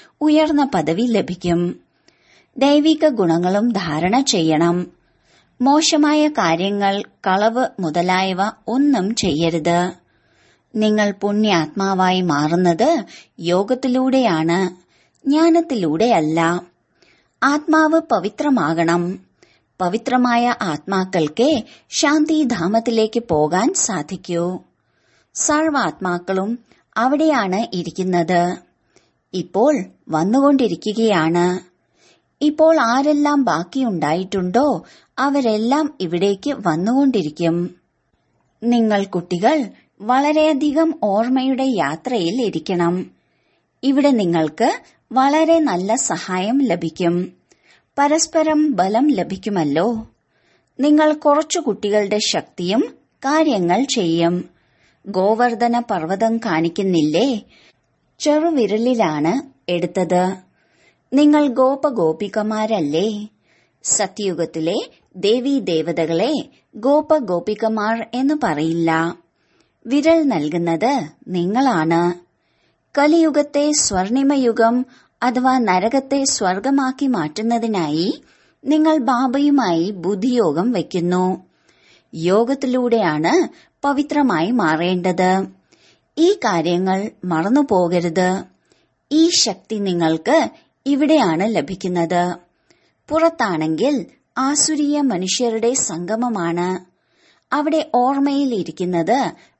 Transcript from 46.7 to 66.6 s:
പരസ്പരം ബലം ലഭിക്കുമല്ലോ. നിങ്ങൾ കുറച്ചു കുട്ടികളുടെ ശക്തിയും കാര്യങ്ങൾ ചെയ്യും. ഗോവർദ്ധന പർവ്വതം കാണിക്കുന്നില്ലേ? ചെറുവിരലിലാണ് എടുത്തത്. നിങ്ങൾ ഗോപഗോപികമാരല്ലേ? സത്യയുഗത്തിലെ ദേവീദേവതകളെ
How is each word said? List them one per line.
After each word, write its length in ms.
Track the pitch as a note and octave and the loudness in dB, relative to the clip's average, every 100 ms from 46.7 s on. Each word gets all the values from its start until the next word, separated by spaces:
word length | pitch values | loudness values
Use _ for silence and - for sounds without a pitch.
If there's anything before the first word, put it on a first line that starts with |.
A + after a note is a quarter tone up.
| F3 E3 - F3 F3 F#3 - _ _ _ _ _ - | -2 -4 -4 -2 -2 -4 -10 _ _ _ _ _ -2
പരസ്പരം 760 | C#4+ D#4 - D#4+ D#4 D4+ D4+ | 0 0 0 0 2 2 2
ബലം 360 | F#3+ F#3+ A3 D4+ | 0 0 2 2
ലഭിക്കുമല്ലോ. 1000 | G3+ F3 F#3+ A3 G3 D3 D3+ A3 A3 - _ _ _ _ _ _ - | 0 -2 -6 -4 -2 0 0 0 -2 -8 _ _ _ _ _ _ -2
നിങ്ങൾ 320 | D4 D4+ D4+ | 2 4 4
കുറച്ചു 460 | D4+ D4 D4 D#4 F4 | 2 2 2 0 -4
കുട്ടികളുടെ 600 | C4+ G3 G#3 G#3 G3+ G#3+ | -4 -4 -2 0 0 -2
ശക്തിയും 680 | - E3 - - F3+ A3 A#4+ - _ _ | -2 -4 -6 -8 -2 -2 -2 -6 _ _
കാര്യങ്ങൾ 680 | C4+ D#4 D#4 G#3 F3 G3+ C4+ | -2 0 0 0 0 0 0
ചെയ്യും. 540 | A#3+ E3+ E3 E3+ F3+ - _ _ _ _ _ F#3+ | -2 0 0 0 0 -6 _ _ _ _ _ -8
ഗോവർദ്ധന 760 | F#3+ G3 A3 B3 A3 A#3 A#3+ A#3 | -2 0 2 0 0 0 0 -2
പർവ്വതം 480 | F#3 D#3+ G3 A3+ A3+ | -4 -4 -2 0 -2
കാണിക്കുന്നില്ലേ? 1040 | A3+ D#3+ E3+ F#3 F#3+ E3+ D3+ E3 C#4 A3 - _ _ _ _ _ _ - | -2 0 -2 -2 0 2 2 2 0 -2 -8 _ _ _ _ _ _ -4
ചെറുവിരലിലാണ് 1160 | D4+ D4+ E4+ D4 G3+ G#3+ A#3+ A#3 E3+ D3+ D#3 C4 - _ - | 0 2 2 0 0 0 0 0 0 0 0 -2 -6 _ -6
എടുത്തത്. 640 | F3 F3 F#3+ E3+ F3+ F#3 F#3+ - _ _ _ _ _ - | -4 -2 -2 0 0 0 -4 -14 _ _ _ _ _ -2
നിങ്ങൾ 360 | C4+ D4 D4+ C#4+ | 2 4 4 2
ഗോപഗോപികമാരല്ലേ? 1800 | A#3+ C4 C4+ D4 A3+ D#3+ D#3+ G3+ G#3+ G#3+ G#3+ A3 G#3 C#3+ D#3 A3 G#3 G#3 _ _ _ _ _ | 2 0 2 -2 0 0 -2 -4 -4 -4 -2 -2 -2 -2 -2 -2 -4 -10 _ _ _ _ _
സത്യയുഗത്തിലെ 920 | - - F#3+ G3+ G3+ E3 E3 D#3+ D#3+ A3 B4 _ _ F#3 | -4 -2 -2 -4 -4 -4 -4 -4 -4 -4 -6 _ _ -4
ദേവീദേവതകളെ 1160 | G3+ B3 C4 C#4 F#3 D#3+ D#3+ E3 D#3+ E3+ B3 C4+ - _ | 0 0 0 -2 0 -2 -2 -2 -2 0 0 -2 -6 _